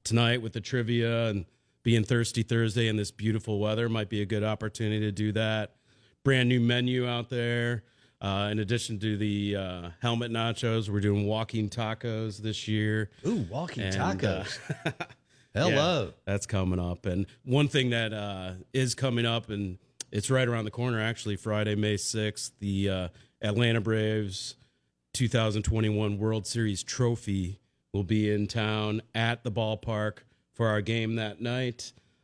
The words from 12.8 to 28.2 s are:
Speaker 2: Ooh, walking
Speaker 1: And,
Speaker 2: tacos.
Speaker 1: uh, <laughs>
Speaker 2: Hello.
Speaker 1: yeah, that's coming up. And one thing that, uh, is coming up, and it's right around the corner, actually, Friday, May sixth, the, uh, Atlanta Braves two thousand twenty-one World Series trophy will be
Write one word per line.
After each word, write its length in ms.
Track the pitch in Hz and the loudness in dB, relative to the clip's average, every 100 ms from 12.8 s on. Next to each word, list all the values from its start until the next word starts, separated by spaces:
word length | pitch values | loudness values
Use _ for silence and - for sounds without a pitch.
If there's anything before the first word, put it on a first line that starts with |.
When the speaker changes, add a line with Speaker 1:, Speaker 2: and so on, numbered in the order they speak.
| 107 110 104 - | 2 0 -2 -4
Speaker 2:
Ooh, 220 | 180 220 87 | -2 -2 -2
walking 360 | 120 175 - | -6 -6 -4
Speaker 1:
And, 100 | 98 | -2
Speaker 2:
tacos. 640 | 98 160 190 101 92 98 - - - | 0 0 0 0 -2 -6 -10 -8 -6
Speaker 1:
uh, 60 | 160 - - - | -6 -6 -12 -14
<laughs> 300 | _ _ _ | _ _ _
Speaker 2:
Hello. 500 | 113 143 110 165 160 82 | 0 2 4 2 2 -2
Speaker 1:
yeah, 40 | - | -6
that's 220 | - 101 - | -4 -4 0
coming 340 | 101 92 90 | 0 2 0
up. 260 | 87 87 - | -2 -4 -2
And 200 | 90 95 - | -2 -4 -8
one 240 | 127 135 147 | 0 2 4
thing 220 | 143 127 | 2 2
that, 220 | 117 110 | 0 -2
uh, 420 | 107 101 95 92 92 - | -4 -6 -8 -8 -10 -4
is 240 | 131 127 - | -2 0 0
coming 280 | 135 120 | 0 2
up, 260 | 117 117 110 | 2 0 -2
and 280 | 101 95 90 _ _ - | -4 -4 -6 _ _ -6
it's 200 | 107 - | -4 2
right 180 | 131 123 | 2 2
around 160 | 113 | 0
the 80 | 107 | -4
corner, 280 | - 123 113 | -2 -2 0
actually, 360 | 110 117 107 98 | 0 -2 -4 -4
Friday, 400 | 113 107 107 104 | 0 0 2 2
May 200 | 107 101 | 2 0
sixth, 580 | - 110 107 - - - | -2 -2 -2 -4 -12 -6
the, 300 | 101 98 98 | -2 0 0
uh, 180 | 95 90 - - _ | 0 -4 -10 -20 _
Atlanta 400 | 107 104 120 113 | -2 2 4 4
Braves 760 | 107 110 107 110 101 95 - - _ _ _ _ _ | 2 2 2 0 -2 -6 -10 -14 _ _ _ _ _
two 160 | - 120 | -2 2
thousand 340 | 120 110 104 | 2 2 0
twenty-one 560 | 104 113 110 104 107 101 | 0 2 2 2 0 0
World 260 | 110 110 | 0 0
Series 380 | 104 117 110 95 | -2 0 0 -2
trophy 760 | - - 120 117 - 98 92 98 _ _ _ | -4 0 0 0 -2 -2 -2 -6 _ _ _
will 100 | 101 | -4
be 280 | 90 107 | 2 2